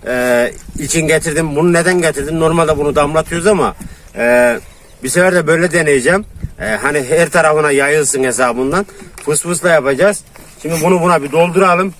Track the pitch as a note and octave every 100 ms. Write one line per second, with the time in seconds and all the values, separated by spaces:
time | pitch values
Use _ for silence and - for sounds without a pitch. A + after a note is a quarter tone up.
0 | - B2 B2 A#2+ A#2+ - - - C#3+ E3
1 | D#3 D#3 E3 D3+ E3 C#3+ E3+ E3+ E3+ F3+
2 | E3 C#3 C#3+ D#3+ D#3+ E3 D#3+ D3 D3 C#3+
3 | D3 D#3 D#3+ E3+ F3 G3 A#2 - - -
4 | - - A#2 B2 B2 A#2 - - - -
5 | B2+ F3 F#3 F3+ D#3 E3 F3 E3+ D#3 C#3
6 | B2+ F#3+ G#3+ - - - G#2 G#2+ C#3 D3
7 | B2+ D#3 E3 F3 D#3 D3+ D3+ C#3 C#3 D#3
8 | C#3 C#3 C3 A#2+ B2+ A#2+ C3 F3 G3+ -
9 | - - - D3 E3+ F3 F3 E3 C3+ C3+
10 | F#3+ G#3 - - - - D3+ E3 D#3 F3+
11 | E3+ E3 C#3+ D3+ E3+ F3 F#3+ F3 G3 E3+